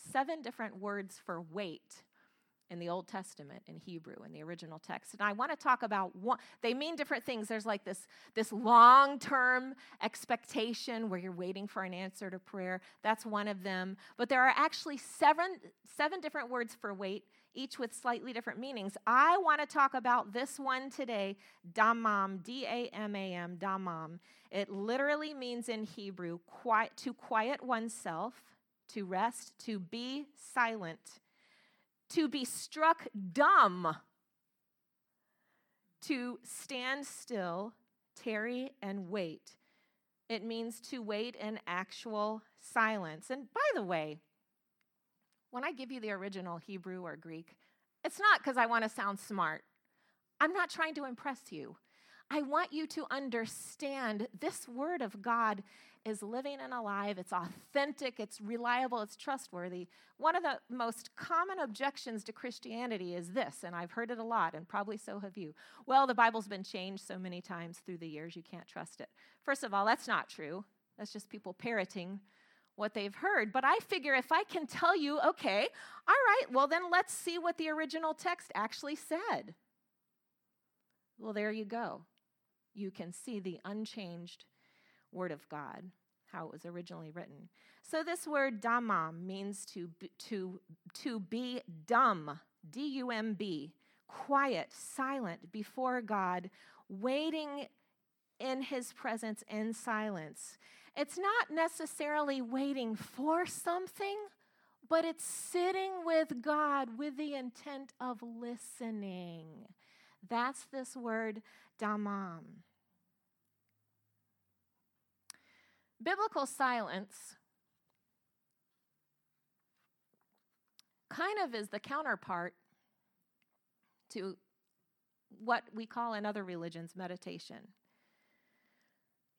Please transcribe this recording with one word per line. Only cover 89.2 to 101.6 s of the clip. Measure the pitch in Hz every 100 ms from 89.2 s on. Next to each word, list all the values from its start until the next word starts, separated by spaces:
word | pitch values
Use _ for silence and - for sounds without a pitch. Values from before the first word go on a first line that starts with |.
means | 180 190 196 202 -
to | 196 175
be, | 165 185 -
to, | - 208 185 185 - 160 -
to | - 294 226
be | 180 226 247 247 - 160 156
dumb, | 240 254 185 151 151 - _ 160
D | 226 294 269
U | 247
M | 226 220
B, | 196 208 160 147 - _ _ -
quiet, | - - 277 277 180 -
silent | - - - 262 277 208 165 175
before | 220 208 - 254 247
God, | 214 208 185 180 180 - - - -
waiting | 190 240 277 320 311 302 285 269 _ _ _ _ _ _ -
in | 254 262
his | 262 262 240
presence | - 247 220 226 214 -
in | 214 220
silence. | 220 - 214 214 185 156 - - - - - - -
It's | 285 -
not | 392 466 -
necessarily | 311